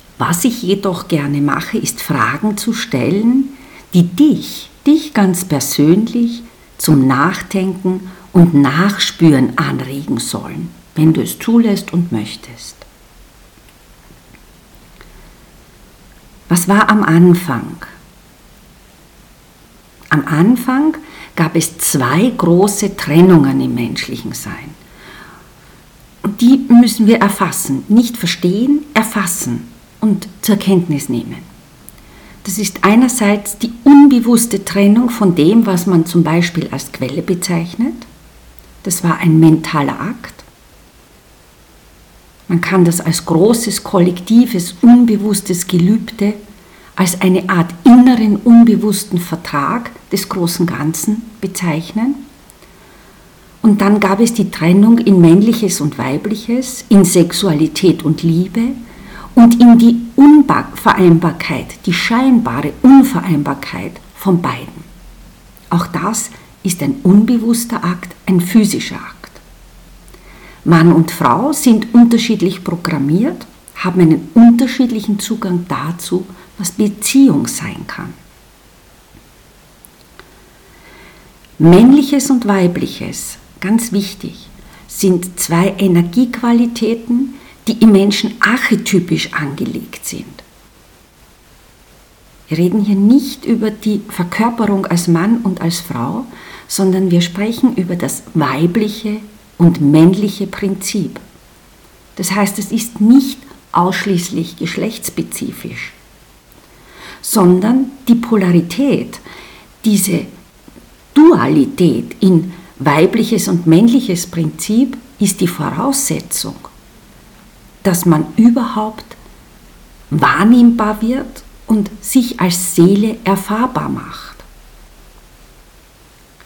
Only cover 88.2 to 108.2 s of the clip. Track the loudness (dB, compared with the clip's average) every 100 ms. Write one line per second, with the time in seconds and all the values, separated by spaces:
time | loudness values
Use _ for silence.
88.2 | -6 -2 -2 -2 -2 -2 0 -2 -2 -4
89.2 | -6 -8 -8 -8 -8 -10 -14 -16 -14 -14
90.2 | -16 -20 -20 _ _ _ _ _ _ _
91.2 | _ _ _ _ _ _ _ _ _ _
92.2 | _ _ -8 -2 0 0 0 2 4 2
93.2 | 0 -8 -4 -2 -4 -4 -4 -4 -6 -8
94.2 | -6 -2 -2 -2 -2 -2 -2 -2 0 0
95.2 | 0 0 -2 -4 -6 -6 -8 -8 -6 -8
96.2 | -10 -18 -20 -20 -12 -2 0 0 2 0
97.2 | 0 -4 -6 -2 -2 -2 -6 -6 -6 -10
98.2 | -8 -4 -4 -2 -2 0 -4 -6 -10 -10
99.2 | -12 -20 _ 0 2 2 2 4 4 2
100.2 | -4 -6 -10 -6 -6 -6 -6 -6 -6 -10
101.2 | -20 _ _ _ _ _ _ _ _ -12
102.2 | -6 -2 -2 -4 -6 -6 -6 0 4 4
103.2 | 2 -8 -20 -20 _ -2 -2 -2 -4 -4
104.2 | -4 -8 -8 -10 -10 -6 -8 -8 -10 -8
105.2 | -8 -10 -12 -12 -14 -14 -16 -20 _ _
106.2 | _ _ _ _ _ _ -20 -20 -20 -16
107.2 | -4 2 4 4 2 0 -2 -4 0 0